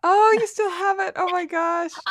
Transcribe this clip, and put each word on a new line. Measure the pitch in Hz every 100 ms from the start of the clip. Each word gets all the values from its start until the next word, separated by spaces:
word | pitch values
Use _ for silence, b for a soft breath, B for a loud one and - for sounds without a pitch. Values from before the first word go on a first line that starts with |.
Oh, | 339 403 440 440
you | 440
still | - 415
have | 349 392 381
it? | 381 -
Oh | 359
my | 359 339
gosh. | 330 339 339 339
Do | - 381